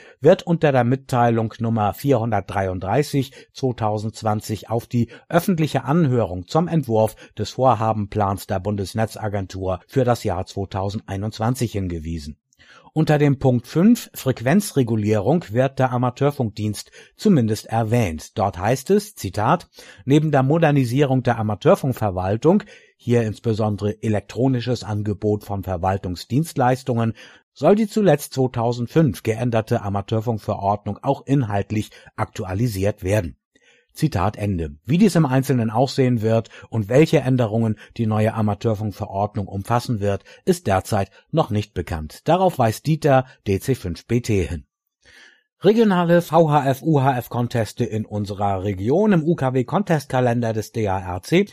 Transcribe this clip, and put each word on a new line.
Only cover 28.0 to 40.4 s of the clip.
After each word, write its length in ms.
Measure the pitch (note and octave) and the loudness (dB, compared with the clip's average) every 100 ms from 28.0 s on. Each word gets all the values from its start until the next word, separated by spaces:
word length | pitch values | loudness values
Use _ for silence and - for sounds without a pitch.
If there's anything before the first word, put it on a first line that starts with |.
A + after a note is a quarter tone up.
| G3 D3 - | 2 2 0
zweitausendfünf 920 | C3+ C3 A#2+ A#2 A#2+ A#2 D#3+ D#3 - | -2 -2 0 -2 -2 -2 2 2 0
geänderte 600 | A2+ A2 B2 A2+ - A#2 | -4 -2 0 -2 0 -2
Amateurfunkverordnung 1160 | G2+ G2+ - A2 A2 A2 - - G2 G#2 G#2 G2+ | -2 -4 -2 -2 -2 -4 -4 -2 -2 -2 -4 -6
auch 240 | C3+ C3+ | -4 -4
inhaltlich 640 | - C#3+ G#2+ G2+ - G#2+ - - - - | 0 0 0 -2 -2 -4 -4 -10 -14 -8
aktualisiert 840 | A2 - F#2 F#2+ B2 G2 F2+ - | -6 -6 -6 -2 -2 0 -2 -2
werden.“ 340 | F#2 G#2+ E2 - _ _ _ _ _ | -2 0 -2 -8 _ _ _ _ _
Zitat 440 | - D#3+ F#2+ F#2+ - | -4 -2 0 -2 -2
Ende. 400 | G#2 F2 D#2 D2 | -2 -2 -4 -8
Wie 120 | - C#3+ | -2 4
dies 180 | G#3 | 4
im 100 | E3+ | 4
Einzelnen 440 | C#3+ C3 C3 B2+ A2 | 2 2 2 0 0
aussehen 520 | A2 C3+ - B2+ A#2+ | 0 0 0 0 0
wird 280 | A2 A2+ - - - | 0 0 -2 -12 -8
und 180 | A2+ G2+ | -6 2
welche 320 | B2+ E3 D#3 | 4 4 2
Änderungen 560 | B2+ B2+ A2 A2+ A2+ G#2+ - - | 2 0 2 0 0 -2 -8 -4
die 80 | |
neue 280 | A2+ G#2+ A2 | 0 2 0
Amateurfunkverordnung 1160 | A2 G#2+ G2+ A#2 G#2 G#2+ - G#2+ G2 G#2 G#2+ F#2+ | 0 -2 0 -2 -2 -4 -6 -6 -4 -4 -4 -8
umfassen 500 | G2 G2 A#2+ - G#2+ | -6 -2 -2 -2 -2
wird, 240 | G2+ G2 - - | -2 -4 -8 -6